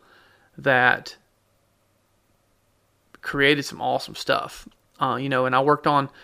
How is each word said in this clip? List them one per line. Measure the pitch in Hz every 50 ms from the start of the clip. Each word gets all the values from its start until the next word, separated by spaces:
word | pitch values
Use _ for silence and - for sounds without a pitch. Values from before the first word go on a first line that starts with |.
| _ _ _ - _ _ _ _ _ _ _ -
that | 139 139 131 123 127 123 - 92 - - - - _ _ _ _ _ _ _ _ _ _ _ _ _ _ _ _ _ _ _ _ _ _ _ _ _ _ _ _ _ _ _ _ _ _ _ _ _ _ _ _
created | - - - 143 139 143 151 143 135
some | - - -
awesome | 123 127 131 131 - - 107
stuff. | - - - 127 113 127 - - - - - - _ _ _ _ -
Uh, | 143 131 120
you | 120 135 139
know, | 135 127 127 127
and | 127
I | 131
worked | 135 147 147 143 - 156
on | 147 143 139 139 - -